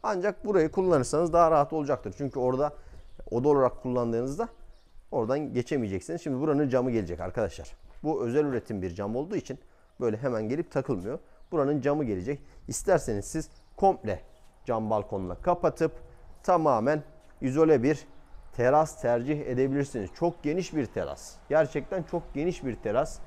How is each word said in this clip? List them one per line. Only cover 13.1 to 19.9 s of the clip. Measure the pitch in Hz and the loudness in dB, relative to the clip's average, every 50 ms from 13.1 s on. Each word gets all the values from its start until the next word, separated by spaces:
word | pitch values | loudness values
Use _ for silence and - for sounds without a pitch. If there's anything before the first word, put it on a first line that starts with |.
| 110 101 101 | -4 -4 -4
siz | - - 160 156 - - - - - - | -6 -6 -8 -8 -8 -14 -20 -20 -20 -4
komple | - 202 196 180 - - 107 95 - - - - - - - _ - - | 2 2 2 2 2 -4 -6 -6 -6 -8 -18 -20 -20 -20 -20 _ -16 -6
cam | - 117 113 110 107 | -4 -2 -2 0 0
balkonla | 110 107 101 - 110 98 95 90 90 | 0 -2 -2 -2 -6 -6 -4 -6 -8
kapatıp | - - 180 175 175 175 160 - - 165 160 - - - - - - - - - - | -4 0 0 0 2 0 -2 0 2 -2 -2 -2 -6 -18 -18 -20 -20 -20 -20 -20 -8
tamamen | - - 180 170 160 151 131 110 110 135 156 156 147 - - - - - - - | 0 2 2 4 6 4 4 4 2 2 0 0 -2 -10 -20 -20 -20 -20 -14 -6
izole | - 131 127 151 160 156 156 127 | -4 -2 4 4 6 6 6 6
bir | 113 139 156 143 - - - - - - - - - - - | 6 2 2 0 -4 -16 -20 -20 -20 -18 -18 -18 -16 -12 -2
teras | - 120 123 139 151 160 151 - - | 2 4 6 6 6 4 2 -2 -4
tercih | - 120 120 120 120 135 151 147 | 0 0 0 2 0 -2 -2 -2
edebilirsiniz. | - - 127 123 131 139 135 143 139 139 | -2 -4 0 0 2 2 2 0 -2 -2